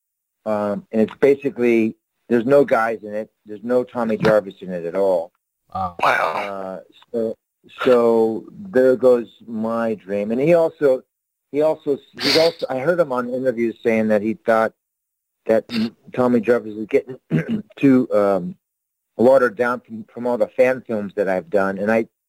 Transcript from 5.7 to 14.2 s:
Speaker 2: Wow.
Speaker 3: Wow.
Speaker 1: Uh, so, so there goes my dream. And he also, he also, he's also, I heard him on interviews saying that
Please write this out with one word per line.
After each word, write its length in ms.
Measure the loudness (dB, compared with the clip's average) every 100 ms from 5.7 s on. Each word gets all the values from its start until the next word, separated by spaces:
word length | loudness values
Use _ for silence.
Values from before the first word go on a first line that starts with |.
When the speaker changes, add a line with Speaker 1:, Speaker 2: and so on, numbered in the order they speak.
| -8
Speaker 2:
Wow. 200 | -8 -2
Speaker 3:
Wow. 320 | 0 0 -2
Speaker 1:
Uh, 460 | -4 -8 -10 -12 -14 -16 _ _
so, 240 | -6 -6 -8 _ _ _ -4
so 600 | 2 4 4 4 2 -2 -10
there 440 | -18 -4 2 4 4
goes 320 | 4 4 0 _ -12
my 480 | -8 -4 -4 -4 -6
dream. 360 | -6 -6 -4
And 100 | -2
he 140 | 2 2
also, 480 | 2 0 0 0 -4 _ _ _ _
he 100 | -2
also, 380 | 0 -2 -4 -6 -8 -6
he's 180 | 0 2
also, 280 | 2 0 -6
I 100 | -4
heard 200 | 0 0
him 120 | 0
on 180 | -2 -4
interviews 480 | -4 -2 -2 -4 -2
saying 240 | -2 0 2
that 140 | 0